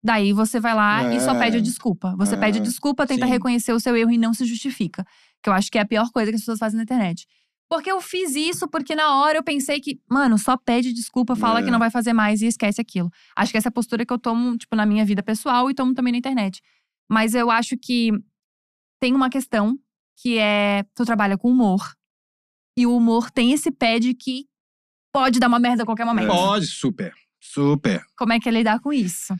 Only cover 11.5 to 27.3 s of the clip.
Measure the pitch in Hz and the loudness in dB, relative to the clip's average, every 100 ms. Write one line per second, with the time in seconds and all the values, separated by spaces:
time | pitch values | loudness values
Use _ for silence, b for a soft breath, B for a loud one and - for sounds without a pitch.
11.5 | 226 240 233 226 240 233 233 208 214 226 | 0 2 2 2 0 0 2 2 2 0
12.5 | 226 208 202 226 185 175 b b - 220 | 0 -2 -2 -4 -4 -6 b b -4 -2
13.5 | 220 240 240 226 233 247 247 240 226 247 | 0 -2 -4 -4 -4 -4 -4 -2 0 -2
14.5 | 233 - 220 214 208 208 202 196 220 285 | -4 -4 0 2 2 2 0 -2 -4 0
15.5 | 247 254 269 254 262 247 240 254 262 196 | 0 0 0 0 0 0 -2 -2 -2 -2
16.5 | 185 _ _ _ _ _ 220 226 240 240 | -6 _ _ _ _ _ 0 2 2 2
17.5 | 226 233 254 - 240 233 208 - _ _ | 0 0 -6 -2 0 0 -2 -6 _ _
18.5 | _ _ _ _ _ 254 269 262 269 254 | _ _ _ _ _ 0 2 2 -2 -2
19.5 | 226 208 269 _ _ _ _ 247 226 208 | 0 0 -2 _ _ _ _ -2 0 2
20.5 | 208 202 202 202 - 240 226 202 196 240 | 2 2 0 -4 -4 -2 0 0 2 2
21.5 | 254 214 190 - - _ _ _ _ _ | 4 4 2 -2 -16 _ _ _ _ _
22.5 | _ _ - 240 240 233 226 233 - 240 | _ _ 0 2 4 4 2 0 0 2
23.5 | 285 339 - 233 226 240 247 - 254 277 | 2 0 0 0 2 0 -2 -6 -8 -10
24.5 | _ _ _ _ _ _ 277 262 247 240 | _ _ _ _ _ _ 0 2 4 4
25.5 | 240 240 240 220 220 233 226 214 180 190 | 4 2 2 -2 -2 0 0 2 2 2
26.5 | 208 165 - 131 95 87 - _ | 0 -2 -4 -4 -4 -10 -12 _